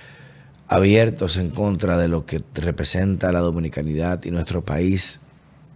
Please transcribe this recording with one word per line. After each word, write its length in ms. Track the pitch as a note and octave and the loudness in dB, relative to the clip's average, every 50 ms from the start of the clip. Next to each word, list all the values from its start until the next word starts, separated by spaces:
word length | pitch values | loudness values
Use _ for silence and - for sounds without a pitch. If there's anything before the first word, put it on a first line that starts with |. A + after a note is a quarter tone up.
| - - - - - - - - - - - - - | -20 -20 -20 -20 -20 -20 -20 -20 -20 -20 -20 -14 -4
abiertos 680 | - F#2 F2+ G2 G2 G#2 A2+ A#2 A2 - - G2 E2+ E2 | 0 2 4 6 6 6 6 4 4 0 -2 -4 -2 -2
en 140 | F#2 F2+ D#2+ | -2 -2 -4
contra 460 | C2+ - G#2 G#2 G2 D#2+ G#2+ F2 E2+ | -2 -2 0 0 0 0 0 0 2
de 120 | F2 E2+ E2+ | 2 2 2
lo 180 | E2+ D#2+ D2+ | 0 -2 -4
que 160 | - E2 D#2 - - - | -4 -6 -8 -8 -8 -8
representa 760 | - D#2 F2 C#2+ - - - - F#2 F#2+ G2 F#2+ - F#2 F2+ | -4 -4 -4 -2 -2 -2 -2 0 0 0 0 0 0 0 0
la 80 | F2+ F2 | 0 2
dominicanidad 880 | F2 F2 E2 E2+ E2 D2 - D2+ D2+ D#2 D2+ D#2 E2 F2 F2+ E2+ - | 0 0 0 -2 -4 -4 -4 -4 -4 -2 -2 -2 -2 -2 -4 -4 -4
y 80 | E2+ | -4
nuestro 320 | E2+ E2+ E2 - F2 E2+ E2 | -4 -4 -2 -2 -4 -6 -4
país 560 | - D2 D#2+ F2+ F#2+ F#2+ F#2 - - - - - - - - _ - - - - - - | -2 -2 0 2 2 2 0 -2 -4 -8 -10 -20 -20 -20 -20 _ -20 -20 -20 -20 -20 -20